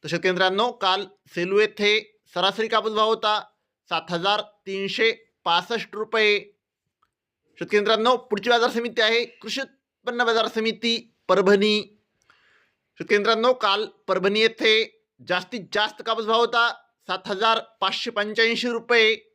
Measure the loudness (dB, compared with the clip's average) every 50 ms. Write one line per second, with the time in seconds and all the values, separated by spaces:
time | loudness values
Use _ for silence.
0 | _ -6 -6 -2 0 0 0 2 2 0 2 0 -2 -2 -2 -2 -2 0 0 0
1 | -4 -10 _ _ _ _ -8 -6 -4 0 2 2 2 0 -2 -2 0 0 0 0
2 | -2 _ _ _ _ _ _ -2 -2 -2 0 -2 -4 0 0 0 0 0 -2 0
3 | 0 0 0 0 0 -2 -2 -2 -4 _ _ _ _ _ _ _ _ _ -6 -6
4 | -6 -4 -6 -2 0 0 0 0 -2 -8 _ _ _ -10 -8 -8 -6 -6 -2 0
5 | 0 0 0 -2 _ _ _ _ _ 0 0 0 0 -2 -6 -8 -6 -8 -10 -10
6 | -8 -4 0 2 2 2 2 0 -2 -10 _ _ _ _ _ _ _ _ _ _
7 | _ _ _ _ _ _ _ _ _ _ _ -12 -8 0 0 0 2 2 0 2
8 | 2 2 2 0 0 -4 -6 -4 0 2 2 4 2 2 0 -2 -6 -4 -2 0
9 | 0 2 2 0 -2 -4 -10 _ -14 -10 -8 -8 -8 -10 _ _ _ _ _ _
10 | _ -8 -2 -2 0 2 2 2 0 0 -2 -2 -2 -2 -4 -2 -2 -2 -2 -2
11 | -6 _ _ _ _ 2 2 4 6 6 4 6 4 2 2 0 -2 -6 _ _
12 | _ _ _ _ _ _ _ _ _ _ _ _ _ _ _ _ _ _ _ _
13 | -4 0 0 0 2 2 0 2 2 2 0 2 2 0 0 0 -2 -6 _ _
14 | _ -2 -2 0 0 0 2 2 2 0 0 0 2 2 2 2 0 -2 _ _
15 | _ _ _ _ -6 -4 -4 -4 -4 -6 -12 -12 -12 -6 -4 -2 -2 -2 -4 -10
16 | -6 -6 -4 -4 -2 0 2 2 2 2 2 2 2 2 0 -6 _ _ _ _
17 | _ -8 -8 -8 -6 -8 -6 0 2 2 2 0 -2 -10 _ _ -4 -4 -4 -4
18 | -8 -6 -4 -4 -4 -4 0 0 0 0 0 -2 -2 -4 -4 -4 -2 0 2 4
19 | 4 4 2 0 _ _